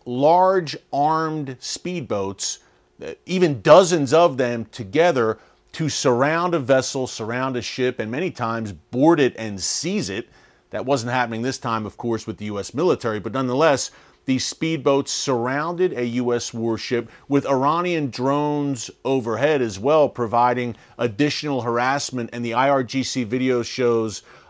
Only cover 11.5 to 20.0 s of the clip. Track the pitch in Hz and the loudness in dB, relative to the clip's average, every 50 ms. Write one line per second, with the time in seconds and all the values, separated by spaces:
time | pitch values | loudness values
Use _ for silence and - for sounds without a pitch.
11.5 | 131 - - 127 113 110 107 101 - - - 117 113 110 - - 107 - 104 107 | -4 -4 -4 -2 -2 -2 -2 -6 -10 -8 -4 -4 -4 -4 -4 -8 -10 -8 -8 -6
12.5 | 104 101 95 - - 123 170 185 143 - - 117 107 107 92 110 101 131 131 123 | -6 -6 -8 -6 -4 -2 0 0 0 0 0 -4 -4 -2 -6 -4 -4 -2 -2 0
13.5 | 123 135 156 160 139 123 - - - - - - _ _ _ - 131 127 - - | 2 4 4 4 4 2 0 -6 -12 -18 -20 -20 _ _ _ -2 -2 -2 -2 -6
14.5 | - - 160 160 160 151 123 147 139 135 139 - - - - 147 131 117 117 123 | -6 -4 -4 -2 -2 0 2 2 2 2 0 -2 -6 -6 -2 -2 0 0 0 -2
15.5 | 131 143 151 170 175 165 180 180 147 123 123 120 117 123 123 120 120 120 - - | -2 -4 -4 -6 -2 -2 -2 0 0 -2 -4 -2 -2 -2 0 0 0 -2 -2 -6
16.5 | - 117 113 113 113 107 - - 123 117 113 - - - - _ 139 143 139 131 | -6 -4 -2 -2 -2 -2 -2 -2 -2 -2 -4 -6 -14 -20 -6 _ 0 0 2 2
17.5 | 139 131 131 143 156 165 175 180 175 160 147 131 113 - 123 135 143 147 147 147 | 0 2 2 2 2 0 0 0 0 -2 -2 -4 -4 -2 -2 0 0 0 0 0
18.5 | 147 147 143 143 139 117 - - - _ _ 127 135 135 113 117 110 107 131 151 | -2 -2 -2 -2 -4 -6 -8 -12 -14 _ _ 0 0 0 0 -2 -2 0 2 2
19.5 | 156 139 123 113 95 92 104 135 156 160 | 2 2 2 -2 -2 -2 0 2 4 4